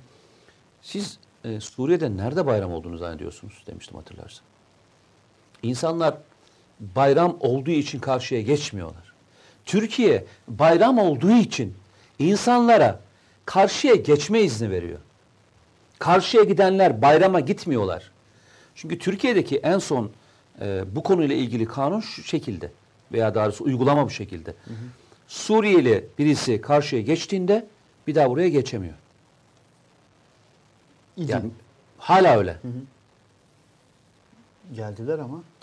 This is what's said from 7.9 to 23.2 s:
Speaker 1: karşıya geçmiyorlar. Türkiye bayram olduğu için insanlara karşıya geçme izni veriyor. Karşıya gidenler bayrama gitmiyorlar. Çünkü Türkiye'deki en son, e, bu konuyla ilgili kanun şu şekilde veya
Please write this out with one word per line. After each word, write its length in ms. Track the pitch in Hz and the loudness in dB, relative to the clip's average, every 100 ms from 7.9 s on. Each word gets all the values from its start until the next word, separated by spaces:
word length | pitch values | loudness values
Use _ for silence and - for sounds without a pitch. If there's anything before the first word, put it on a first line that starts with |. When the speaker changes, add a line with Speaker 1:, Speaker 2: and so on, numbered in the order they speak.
| 131 | -6
Speaker 1:
karşıya 420 | 135 127 123 127 | -4 -4 -2 -4
geçmiyorlar. 720 | 107 147 - 101 82 80 - _ _ _ _ _ | 0 -2 -2 -10 -12 -14 -20 _ _ _ _ _
Türkiye 600 | - 185 226 - 220 113 - - - | -4 -2 -2 0 2 2 -2 -14 -14
bayram 500 | 110 156 170 226 254 | 0 4 6 4 4
olduğu 320 | 185 139 165 | 2 2 4
için 420 | 233 202 - 104 92 _ _ _ - | 4 4 -2 -8 -10 _ _ _ -4
insanlara 840 | 147 202 - 247 233 226 127 95 - _ _ _ | 0 0 2 2 6 6 4 0 -10 _ _ _
karşıya 500 | - 185 196 - 285 | -4 2 2 2 4
geçme 460 | 202 143 147 - 220 | 4 4 0 2 0
izni 300 | 202 110 113 | 0 0 -4
veriyor. 280 | 92 85 80 - _ _ _ _ _ _ _ _ - | -4 -8 -12 -18 _ _ _ _ _ _ _ _ -6
Karşıya 460 | - 185 185 233 | 0 2 4 4
gidenler 580 | 202 185 190 190 185 113 | 4 4 2 4 2 4
bayrama 380 | 135 160 190 185 | 4 6 4 2
gitmiyorlar. 680 | 135 - - 127 98 80 - _ _ _ _ _ _ | -2 -4 -4 -2 -2 -6 -12 _ _ _ _ _ _
Çünkü 240 | - 156 170 | -18 -12 -8
Türkiye'deki 580 | - 208 262 214 139 139 | -6 -2 0 0 0 -2
en 220 | 147 190 | 0 -2
son, 320 | - 135 104 - _ _ _ - | -2 -4 -4 -10 _ _ _ -12
e, 240 | 101 95 95 110 | -8 -6 -8 -6
bu 60 | |
konuyla 340 | - 185 151 135 | 0 0 2 -2
ilgili 280 | 123 117 113 | -2 -4 -4
kanun 340 | - 139 208 | -4 -4 -4
şu 220 | 214 - | -6 -14
şekilde 480 | - 160 - 92 - - _ _ _ | -8 -8 -6 -10 -12 -18 _ _ _
veya 220 | 113 | -2